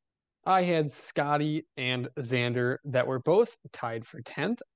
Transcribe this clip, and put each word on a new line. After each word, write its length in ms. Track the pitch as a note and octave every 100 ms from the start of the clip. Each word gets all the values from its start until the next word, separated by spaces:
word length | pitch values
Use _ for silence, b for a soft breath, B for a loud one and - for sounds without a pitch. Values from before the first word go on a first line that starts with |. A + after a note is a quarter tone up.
| _ _ _ _
I 200 | - F#3
had 280 | F3+ E3 D3+
Scotty 760 | - - - C#3+ D3 D3+ D#3 - -
and 320 | B2+ B2+ B2 -
Xander 600 | A#2+ B2+ A#2+ A#2+ A#2+ C3 D3
that 200 | B2+ B2
were 140 | C3
both 360 | D#3 F#3 A#3 - -
tied 360 | - A#2 A#2 A2+
for 140 | -
tenth. 400 | A#2+ - E3+ A#3+ -